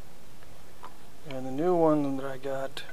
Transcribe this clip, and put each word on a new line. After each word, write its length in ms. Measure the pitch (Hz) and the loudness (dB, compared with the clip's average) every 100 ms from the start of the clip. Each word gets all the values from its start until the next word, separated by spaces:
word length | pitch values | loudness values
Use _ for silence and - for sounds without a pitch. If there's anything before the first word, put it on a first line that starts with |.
| - - - - - - - - - - - - 156 | -4 -6 -6 -6 -6 -4 -4 -4 -6 -4 -6 -4 -4
And 160 | 131 131 | -4 -2
the 60 | |
new 220 | 135 175 | 0 4
one 440 | 170 160 151 143 135 | 6 8 6 4 0
that 80 | 135 | -2
I 120 | 135 | -4
got 460 | 139 135 135 - - | -4 -2 -4 -4 -6